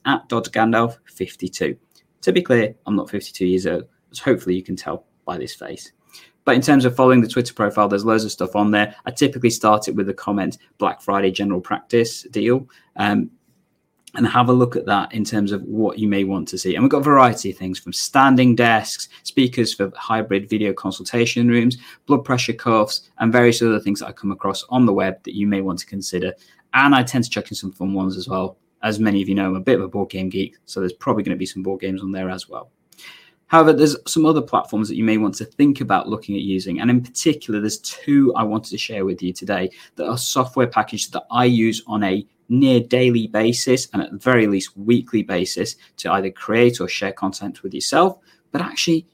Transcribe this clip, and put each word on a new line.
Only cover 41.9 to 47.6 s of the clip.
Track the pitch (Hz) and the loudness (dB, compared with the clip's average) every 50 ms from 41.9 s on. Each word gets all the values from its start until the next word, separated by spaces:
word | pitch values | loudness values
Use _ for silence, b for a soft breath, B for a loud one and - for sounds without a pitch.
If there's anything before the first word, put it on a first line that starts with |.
| 107 104 101 | -4 -2 -2
a | 95 95 104 104 _ _ _ _ - | -2 -2 -2 -4 _ _ _ _ -2
near | 120 127 139 131 127 120 | 2 4 4 6 4 4
daily | 117 - 123 127 127 123 120 117 110 | 2 2 2 2 4 4 2 2 0
basis, | 107 - 107 110 117 120 - - 131 127 127 - - - | -2 0 0 2 2 0 0 0 0 0 0 0 -4 -6
and | 98 | -6
at | - - | -6 -6
the | - | -8
very | 98 - 127 127 120 110 | -2 2 4 4 4 4
least | 104 101 95 - - _ | 2 0 -2 -4 -6 _
weekly | 98 101 113 120 107 - - 120 107 95 | -4 0 2 2 2 2 0 -2 -2 -2
basis, | - 95 87 87 - - 87 90 - - b b b b | -2 -2 -2 -2 -4 -4 -6 -6 -6 -8 b b b b
to | - - 85 | -8 -4 -2
either | 92 98 95 95 | 0 0 -2 -4
create | - - - - 110 117 120 120 120 - | -8 -8 -6 0 2 4 4 4 2 0
or | 92 90 | -4 -6
share | - - 101 98 - | -6 -6 -6 -8 -6
content | - 101 95 - - 101 101 - - | -6 -6 -6 -6 -8 -10 -12 -12 -12